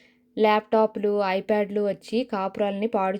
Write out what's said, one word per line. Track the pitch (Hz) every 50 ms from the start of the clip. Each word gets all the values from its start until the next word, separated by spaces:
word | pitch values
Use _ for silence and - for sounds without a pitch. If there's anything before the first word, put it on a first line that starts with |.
| _ _ _ _ _ _ - -
"ల్యాప్‌టాప్‌లు, | 214 214 214 214 214 - - 220 220 214 - 220 202 208 208 208 202
ఐప్యాడ్‌లు | 190 185 196 202 - 214 208 208 196 202 208
వచ్చి | 208 202 190 - - - - 226 262
కాపురాలని | 240 - 196 190 190 196 - 208 202 196 196 208 226
పాడు | 233 202 190 190 190 202